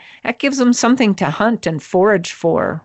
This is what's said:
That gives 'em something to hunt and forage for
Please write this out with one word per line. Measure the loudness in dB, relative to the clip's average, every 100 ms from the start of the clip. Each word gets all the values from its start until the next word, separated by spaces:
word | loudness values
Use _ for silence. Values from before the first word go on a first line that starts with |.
| -20 -14
That | -10 -4
gives | -4 0
'em | 0
something | 2 2 2 2 0
to | -2
hunt | 0 0 0 -4
and | -6
forage | -2 0 2 2 -2
for | -4 -2 0 -2 -4